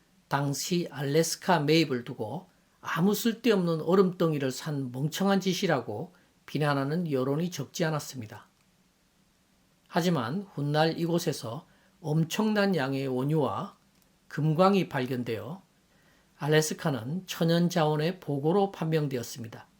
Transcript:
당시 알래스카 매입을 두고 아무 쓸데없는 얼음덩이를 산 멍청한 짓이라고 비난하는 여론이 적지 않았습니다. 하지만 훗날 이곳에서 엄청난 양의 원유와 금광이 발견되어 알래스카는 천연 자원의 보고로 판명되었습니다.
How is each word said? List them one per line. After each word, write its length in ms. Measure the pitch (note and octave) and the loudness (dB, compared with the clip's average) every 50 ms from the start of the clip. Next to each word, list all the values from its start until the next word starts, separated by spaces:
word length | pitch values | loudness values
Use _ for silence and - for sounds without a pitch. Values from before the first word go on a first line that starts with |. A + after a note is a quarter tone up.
| _ _ _ _ _ - | _ _ _ _ _ -2
당시 600 | D3+ C#3 C#3+ C#3+ C#3 - - - F3 F3 E3 - | -2 0 0 0 -2 -2 -2 -2 -2 -2 -2 -4
알래스카 680 | C3+ C3 D3 C#3 C#3+ D#3+ D#3+ - - - - - F3+ D#3+ | -6 -6 -4 0 2 2 2 2 -2 -4 2 2 2 2
매입을 420 | D3 C#3+ D#3+ E3 D#3+ D3 C3 A#2+ A#2 | 4 4 4 4 4 2 0 -4 -4
두고 440 | - A#2+ - A2+ G#2 C3 F3+ - - _ _ _ _ _ _ | -8 -8 -8 -8 -8 -8 -10 -12 -14 _ _ _ _ _ _
아무 340 | - - - D#3+ E3+ G#3 G#3+ | -10 -6 -2 2 2 2 2
쓸데없는 680 | - - A#3 A3 A3+ - B3 G#3 F#3+ F3 E3+ E3 D#3 | 2 0 -2 -2 2 2 2 4 4 2 0 0 -2
얼음덩이를 680 | D3+ D#3+ F3+ G3 G3 F#3 F#3 - F3 E3 D#3 C#3+ C3+ C3 | 0 2 4 6 6 4 4 2 0 2 2 0 -2 -2
산 400 | B2+ - - D#3+ D3 C#3 C3+ B2 | -4 -4 -6 -6 -4 -4 -4 -6
멍청한 500 | A#2+ C3 D3 D3+ - - F#3+ G3 G3 F#3+ | -4 -4 -4 -4 -2 0 2 2 2 2
짓이라고 720 | F#3+ G3 E3+ - G#3 E3+ D3+ B2+ A2+ - G#2 A2 E3 - _ _ _ _ _ _ _ | 2 0 -2 0 0 0 0 0 0 -4 -8 -8 -8 -10 _ _ _ _ _ _ _
비난하는 640 | - - C#3+ D3+ D3 C#3+ C#3 C3+ C#3 D#3 F3+ F3+ D#3+ | -6 -4 0 2 2 2 2 0 -2 -2 -2 -2 0
여론이 380 | C#3 B2+ B2+ C3+ C#3 D3+ F3 F3 | 0 0 0 0 0 -2 -2 -4
적지 360 | F3 - B2 - - - E3+ | -4 -8 -10 -10 -4 -2 -2
않았습니다. 600 | D#3+ D#3 C#3+ - - - B2+ A2 G#2+ A2+ - - _ _ _ _ _ _ _ _ _ _ _ _ _ _ _ _ _ _ _ _ _ _ _ _ _ _ _ _ _ | -2 -2 -4 -6 -8 -12 -12 -12 -12 -14 -18 -20 _ _ _ _ _ _ _ _ _ _ _ _ _ _ _ _ _ _ _ _ _ _ _ _ _ _ _ _ _
하지만 580 | - F3+ E3 F3+ E3+ C3+ A2+ A2+ D3 G3+ G3 - - | -2 0 2 2 2 2 0 -2 -4 -6 -6 -8 -8
훗날 460 | D3 C#3+ D3 D3 D3+ D#3+ E3 - - | -4 -2 0 4 4 4 4 2 0
이곳에서 680 | E3+ E3 E3 E3 - E3 C#3 - - A2 A#2 D#3 - _ _ _ _ _ _ _ | -2 0 0 0 0 0 -4 -4 -6 -8 -10 -10 -12 _ _ _ _ _ _ _
엄청난 760 | F3+ D3 D3+ D#3+ E3 E3+ - - A3 A3 G#3+ G#3 G3 G3 F#3 | -4 0 2 2 0 0 0 0 0 2 2 2 2 2 2
양의 320 | D#3 C3 C3+ C3+ C3+ C#3 C3+ | 0 0 -2 -2 -2 -2 -2
원유와 680 | B2+ B2+ C3 C#3+ D#3 D#3 C3+ A2+ G2 A#2 F#3 G3 - _ _ _ _ _ _ _ _ _ _ - | -2 -2 0 0 2 2 2 0 -2 -4 -8 -10 -12 _ _ _ _ _ _ _ _ _ _ -10
금광이 600 | - - C#3+ D#3 D3+ D#3+ F#3 F#3+ G3+ F#3+ E3 - | -4 -2 0 0 4 4 4 4 6 4 0 0
발견되어 760 | - C3+ B2+ B2+ C3 B2 A#2+ B2 A2+ G2+ G2 B2 F3 F#3+ _ _ _ _ _ _ _ _ _ _ _ _ _ _ _ - | -2 -4 -2 -2 -4 -4 -4 -4 -6 -6 -6 -10 -12 -14 _ _ _ _ _ _ _ _ _ _ _ _ _ _ _ -6
알래스카는 880 | D3+ D3 D3+ D#3 D#3 - F#3+ - - E3+ C#3 A2+ A2 C3 D#3+ F#3 F#3+ - | 0 4 4 4 4 2 -4 -2 -2 -2 -2 -2 -4 -6 -6 -8 -8 -8
천연 420 | - - E3+ E3 E3+ E3+ F3 E3 | -4 0 2 2 4 4 2 2
자원의 520 | - F3 D#3 D3+ D#3 D3 D3+ E3+ F#3+ F#3 | 2 2 2 2 2 0 0 -2 -2 -4
보고로 500 | - - C#3+ C#3 C#3 D#3 F#3 G3+ G3 G3 | -6 -6 -6 -2 0 2 2 2 2 0
판명되었습니다. 960 | G3 - E3+ D#3+ D#3 D#3 D3 C#3 C3+ A#2+ A#2 - - C3 A#2 A2 - - - _ _ _ | -2 -4 -4 -2 0 0 0 -2 -4 -6 -6 -8 -10 -12 -12 -12 -14 -16 -20 _ _ _